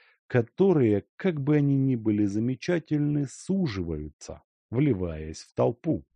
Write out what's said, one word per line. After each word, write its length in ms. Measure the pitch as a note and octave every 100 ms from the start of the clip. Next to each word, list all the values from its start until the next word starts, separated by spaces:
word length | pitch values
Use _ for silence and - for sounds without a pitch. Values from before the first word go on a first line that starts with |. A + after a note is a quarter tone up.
| _ _ _
которые, 800 | B2 A2+ - F#3+ D#3+ A#2 G2+ - -
как 260 | F#3+ D#3
бы 160 | C3+ D3+
они 200 | C#3+ C#3
ни 180 | C3+ B2
были 300 | A2 G#2 G#2
замечательны, 1000 | G#2 A#2 C3 - F3 - D3+ D3 D3 C#3
суживаются, 1120 | - - F#3+ E3 G2 E2+ D2+ D2+ - - D2 _ _ _
вливаясь 680 | A2 D3 G2 F2+ D#2 D#2 E2
в 120 | -
толпу. 520 | - B2 A#2 E3+ G#2+ -